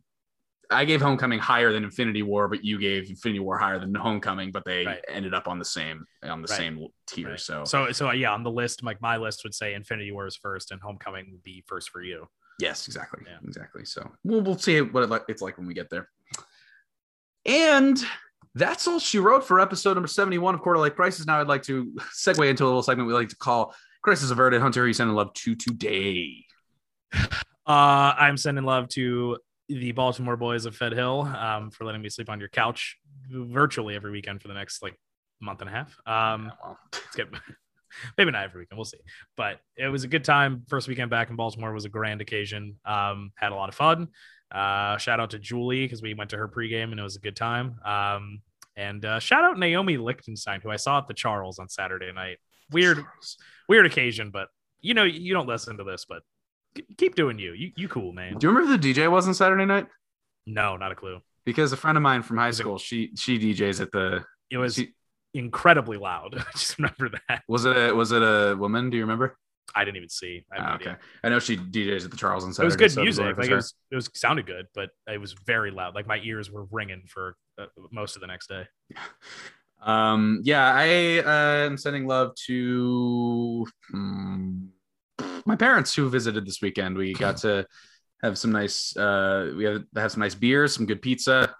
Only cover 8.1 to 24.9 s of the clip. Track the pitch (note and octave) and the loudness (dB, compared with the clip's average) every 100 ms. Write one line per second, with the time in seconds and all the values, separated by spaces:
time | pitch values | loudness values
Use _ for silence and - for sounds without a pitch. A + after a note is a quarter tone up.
8.1 | B2 A#2+ G#2 A#2 A#2 A#2+ - B2 G#2 A#2 | 0 0 -2 -4 -4 -4 -4 -8 -4 -2
9.1 | A2+ A2 - G#2+ - G#2+ G2+ G#2 A2 G2+ | -2 -4 -8 -10 -8 -6 -8 -8 -8 -8
10.1 | G2+ G2 - G2+ F#2+ - F#2 G#2 G2+ G2+ | -8 -10 -10 -10 -10 -12 -14 -14 -12 -12
11.1 | F#2+ F#2+ F2+ F#2+ F#2 - F#2 - F2+ F2+ | -14 -16 -20 -20 -20 -14 -12 -12 -12 -12
12.1 | E2 E2+ _ _ - E2 - - - - | -12 -16 _ _ -8 -6 -6 -10 -12 -12
13.1 | - - E2 - - - - - - - | -16 -18 -18 -16 -16 -18 -18 -14 -14 -14
14.1 | - F#3 A3 F#3+ F3+ - D#3 A#2+ B2 A2+ | -10 0 0 2 0 4 4 4 2 0
15.1 | A2+ - G#2+ F#2+ - F2+ F2 E2+ E2+ - | -2 -4 -8 -8 -8 -10 -10 -8 -10 -10
16.1 | _ _ - - _ _ _ _ _ _ | _ _ -18 -18 _ _ _ _ _ _
17.1 | _ _ _ - C#4 D#4+ C#4 C#4 C4 - | _ _ _ 2 4 8 8 8 4 0
18.1 | - - _ _ - F3 E4+ F4 E4+ - | -10 -16 _ _ 0 0 2 0 0 2
19.1 | G#3 F#3+ C4 C4 F#3 F#3+ F#3 G3+ F3+ D#3+ | 6 8 8 8 6 6 4 2 2 0
20.1 | - G3 F3 F3+ F3+ F3 E3+ D3+ D3 F3+ | 0 2 2 2 2 4 4 4 4 2
21.1 | - D#3 D3+ C#3+ C#3 C#3 C3 A#2+ - - | 2 0 2 4 0 0 -4 -4 -8 -12
22.1 | - G3 D#3 C#3+ B2 C3 B2+ A#2+ B2+ A#2 | 0 2 6 4 6 4 4 2 2 2
23.1 | A#2+ A2 - - A#2+ G#2+ - _ _ - | 2 0 -4 0 2 0 -4 _ _ 2
24.1 | E3+ C3+ B2 B2+ A#2+ C3 B2 B2 | 2 2 4 6 6 4 4 2